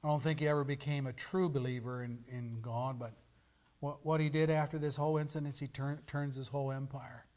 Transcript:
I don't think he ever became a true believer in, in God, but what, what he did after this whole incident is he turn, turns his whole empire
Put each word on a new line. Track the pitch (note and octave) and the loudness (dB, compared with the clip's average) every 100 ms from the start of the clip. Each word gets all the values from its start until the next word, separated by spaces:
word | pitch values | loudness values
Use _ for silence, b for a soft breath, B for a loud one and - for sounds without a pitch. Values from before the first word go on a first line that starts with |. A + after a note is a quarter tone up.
I | D3+ | 4
don't | D3 | 2
think | D#3 D#3 | 4 2
he | D3+ | 4
ever | D3 | 4
became | C#3 C#3 C#3+ D3 C3 | 2 0 0 0 0
a | |
true | B2 - F#3 F3+ | -4 -2 2 2
believer | C#3 B2+ B2 A#2 B2 | 2 0 -2 -4 -4
in, | B2 A#2 A#2 | -4 -6 -6
in | B2 A#2+ A2+ | -6 -4 -4
God, | A#2 A#2+ C3 B2+ | -2 -2 -2 -2
but | A#2+ A2+ - b b b b b | -6 -10 -20 b b b b b
what, | C#3+ D3 D3+ | -6 -4 2
what | D#3+ | 4
he | D3+ | 4
did | D3+ D#3 | 4 4
after | D#3 D3 D#3 | 4 2 0
this | D3 C3+ | -2 0
whole | D3 D#3 | 2 2
incident | D3 D#3 D3 | 0 -2 -4
is | C#3 | -4
he | C#3 | -6
turn, | - C#3 D3 - | -4 -4 -4 -6
turns | C#3+ C#3+ C3 | -4 -2 -4
his | B2 | -4
whole | C#3+ C3+ | -2 -2
empire | C3+ C3+ C3+ B2+ B2 - | -2 -4 -8 -12 -16 -20